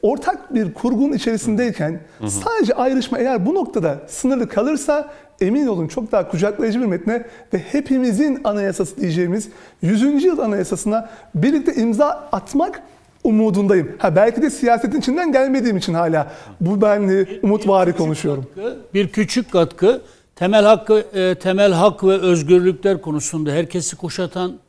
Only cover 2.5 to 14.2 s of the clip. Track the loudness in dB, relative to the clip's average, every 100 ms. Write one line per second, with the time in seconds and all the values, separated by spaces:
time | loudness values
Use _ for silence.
2.5 | 0 0 2 0 0 -2 -2 0 0 0
3.5 | -2 -2 -2 -2 -4 -10 -4 -2 0 -2
4.5 | 0 0 -2 0 -2 -2 -12 -20 _ 0
5.5 | 0 0 -2 -4 -6 -2 -2 0 -2 -2
6.5 | 0 -2 0 -2 -2 -2 -4 -6 -20 -6
7.5 | -6 -4 -4 0 0 2 2 0 0 -2
8.5 | -2 -2 -2 -6 -4 -4 0 0 -2 -4
9.5 | -14 -20 _ 0 2 2 2 2 2 -2
10.5 | -2 -2 -4 -2 -2 -4 -18 -8 0 2
11.5 | 2 0 0 0 2 2 0 -4 -6 -2
12.5 | 0 0 -4 -18 -20 _ _ 0 2 2
13.5 | 2 2 2 0 -2 0 4